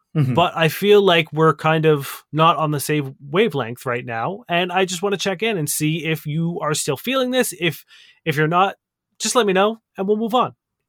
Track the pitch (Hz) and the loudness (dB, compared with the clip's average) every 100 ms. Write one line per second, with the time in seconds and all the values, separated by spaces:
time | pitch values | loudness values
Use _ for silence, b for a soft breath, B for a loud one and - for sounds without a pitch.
0 | _ 165 135 127 170 - 160 - 202 208 | _ -2 0 2 0 2 0 0 4 6
1 | 196 170 160 147 160 151 156 160 156 151 | 6 4 2 2 2 2 0 2 4 2
2 | 135 - - 147 165 143 151 151 - 151 | -2 -14 -8 2 2 4 0 -2 -2 -2
3 | 135 135 143 165 220 147 113 123 - 120 | -4 -10 -6 0 0 0 -6 -6 -6 -6
4 | 127 113 123 196 240 175 180 180 190 180 | -6 -6 -4 -6 -4 -2 0 0 -2 -2
5 | 202 196 202 180 226 202 147 - 156 160 | -4 -2 -4 -2 -2 -2 -4 -2 -2 -2
6 | 156 156 156 151 165 170 151 156 - 139 | -2 -4 -4 -4 -4 -4 -4 -4 -4 -4
7 | - 269 254 254 240 - 170 139 - b | -4 -2 0 0 -2 -2 -4 -4 -12 b
8 | b b - 147 156 175 196 - _ _ | b b -4 0 0 2 0 -2 _ _
9 | _ _ 226 254 208 185 208 226 _ - | _ _ -2 0 2 2 2 -2 _ -8
10 | 196 214 226 247 175 - _ _ | -2 -2 0 0 -2 -4 _ _